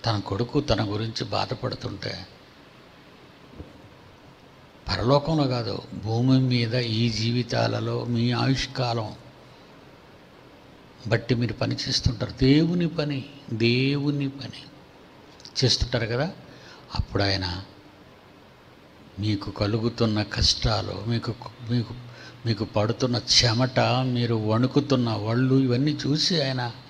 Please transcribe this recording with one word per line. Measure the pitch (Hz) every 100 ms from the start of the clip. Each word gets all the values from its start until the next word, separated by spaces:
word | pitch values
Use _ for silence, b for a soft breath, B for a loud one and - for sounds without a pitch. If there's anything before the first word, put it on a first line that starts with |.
| 120
తన | 107
కొడుకు | - 98 123 147
తన | 143 107
గురించి | 107 104 113 113
బాధపడుతుంటే, | 113 101 95 127 - - 101 98 - - 95 - - - - - - - - - - - - - - - - - - - - - - - - - -
పరలోకంలో | 92 113 143 151 160
కాదు, | 135 123 107 98 - 95
భూమి | 101 113 131 131
మీద | 131 123 117
ఈ | 123 120 110 117
జీవితాలలో | 107 113 120 120 120 113 113 113 120
మీ | 120 117 120
ఆయుష్కాలం | 120 123 131 - - 123 117 107 - - - - - - - - - - - - - - - - - - - 104
బట్టి | 110 -
మీరు | 120 120
పని | - 117
చేస్తుంటారు. | 120 - 123 - - -
దేవుని | - 131 147 165 175 170
పని, | 160 147 139 113 - -
దేవుని | 113 117 123 135 143 143 143 139
పని | 135 120 - - - - - - - - - - -
చేస్తుంటారు | 123 - - 120 113
కదా. | 120 165 - - B B B B
అప్పుడు | - - 101
ఆయన | 101 98 92 90 101 - - - - - - - - - - - - - - -
మీకు | 107 101 -
కలుగుతున్న | - 104 110 117 117 113 104
కష్టాలు, | 104 - - - 117 104 98 95 110
మీకు, | 117 117 107 - - 117
మీకు, | 120 113 - - B B B 113
మీకు | 110
పడుతున్న | 101 107 107 - 127 120
చెమట, | - - 123 113 127 127
మీరు | 113 123 131 123 117
వణుకుతున్న | 117 107 110 127 147 - 131 120
ఒళ్ళు, | 110 107 117 131
ఇవన్నీ | 135 131 120 151
చూసి | 147 131 151 - 170
ఆయన | 135 131 120 -